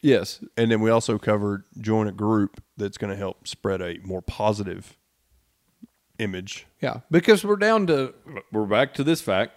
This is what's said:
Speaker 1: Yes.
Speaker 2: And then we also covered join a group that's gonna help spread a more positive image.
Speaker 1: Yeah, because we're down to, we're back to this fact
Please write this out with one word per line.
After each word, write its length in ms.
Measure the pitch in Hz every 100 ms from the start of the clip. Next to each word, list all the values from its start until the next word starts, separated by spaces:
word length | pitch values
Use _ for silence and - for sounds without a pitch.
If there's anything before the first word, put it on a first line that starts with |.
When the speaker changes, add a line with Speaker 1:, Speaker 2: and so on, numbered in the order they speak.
Speaker 1:
Yes. 420 | 151 117 92 - - -
Speaker 2:
And 140 | 113
then 100 | 113
we 100 | 110
also 280 | 113 113 107
covered 460 | - 107 101 101 - -
join 260 | 110 110 104
a 40 |
group 500 | 98 107 110 98 - _ -
that's 220 | 101 -
gonna 180 | 104 98
help 300 | 98 - -
spread 320 | - 101 95
a 180 | 90 85
more 180 | 92 92
positive 760 | - - 107 104 98 90 - _ _ _ _ _ _ _ _ _ - _ _ -
image. 480 | 107 92 98 - - _
Speaker 1:
Yeah, 200 | 131 120 _
because 340 | 165 175 208
we're 120 | 202 208
down 300 | 208 220 185
to, 260 | 147 131 - - 123 -
we're 120 | 107 104
back 280 | 104 135
to 100 | -
this 160 | 143 165
fact 320 | - 95 117